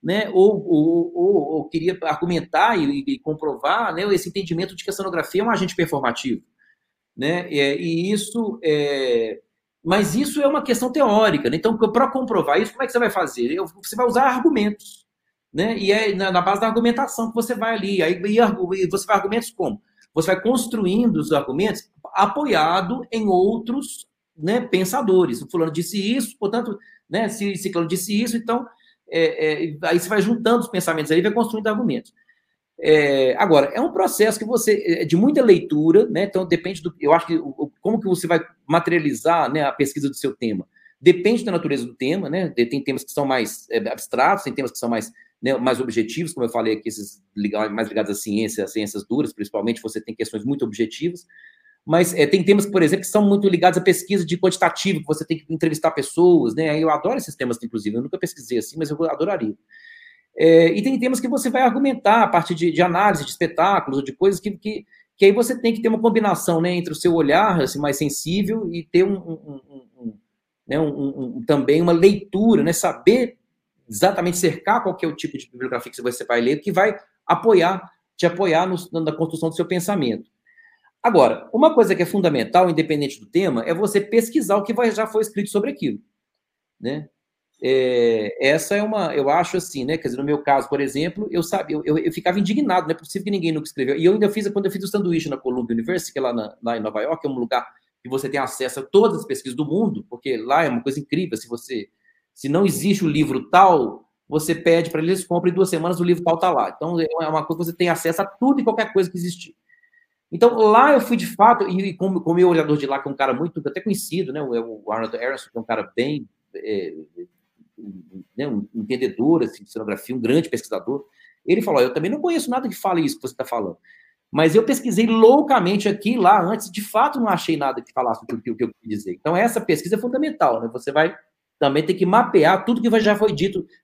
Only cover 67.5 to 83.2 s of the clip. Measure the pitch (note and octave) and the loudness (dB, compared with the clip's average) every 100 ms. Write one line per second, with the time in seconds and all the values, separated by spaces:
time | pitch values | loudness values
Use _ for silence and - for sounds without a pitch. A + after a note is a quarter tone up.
67.5 | F3 C3 D3 D3 C#3 D3 - D#3 F#3+ G3 | 2 0 -2 -4 -2 -4 -4 -2 -2 -2
68.5 | A3+ F3+ E3+ D#3+ F3 F#3+ G3 E3 D#3 D3+ | -4 -6 -8 0 2 2 0 -8 -14 -14
69.5 | C3+ C#3 C3+ B2 B2+ A#2 G#2 _ _ _ | -18 -20 -20 -20 _ -14 -14 _ _ _
70.5 | _ - C#3+ D3+ C#3 C#3 C#3 B2+ B2+ A#2 | _ -6 -2 -2 -2 -6 -6 -10 -6 0
71.5 | C#3+ C3+ D#3 E3+ E3 G3 G#3 - F#3+ A3+ | 0 2 2 2 6 4 4 -2 0 4
72.5 | F3+ D#3 E3+ F3 - - B3 A#3+ - _ | 4 2 0 -2 2 4 4 0 -6 _
73.5 | _ _ _ - G#2 F#3 F#3+ F3 E3+ F3+ | _ _ _ -16 0 2 2 -2 0 0
74.5 | F3+ G3 A#3 G3 D#3+ E3 D3 D3 C3 - | 0 0 0 0 -4 -6 -6 -10 -10 -16
75.5 | B2 B2+ B2 A#2+ - B2 A#2+ - A#2+ A#2+ | -10 -6 -6 -8 -6 -6 -6 -2 0 2
76.5 | A2+ - F3 G#3 G3+ _ _ - F3 A3 | 0 -2 2 2 0 _ _ -2 2 4
77.5 | F#3+ E3 F#3+ - _ _ - F3 F3 F#3+ | 6 4 0 -8 _ _ -2 0 2 2
78.5 | D#3+ F#3 F3+ - E3 D#3 D#3 D#3+ D#3+ E3 | 2 0 -4 -6 -6 -4 -4 -6 -4 -4
79.5 | D#3+ E3+ F3+ F3+ G3 B2 G#2+ - _ _ | -4 -4 -2 -2 -2 -2 -4 -10 _ _
80.5 | _ _ _ _ _ A#3+ F3+ B2 - - | _ _ _ _ _ 2 6 6 2 -4
81.5 | A#3 D#4+ D4 F#3+ F3 F3 G3+ F3 C3+ A2+ | 2 4 6 4 2 0 0 0 0 2
82.5 | F3+ F3+ D#3 D#3+ D3 C#3 - | 4 4 2 -2 -2 -4 -8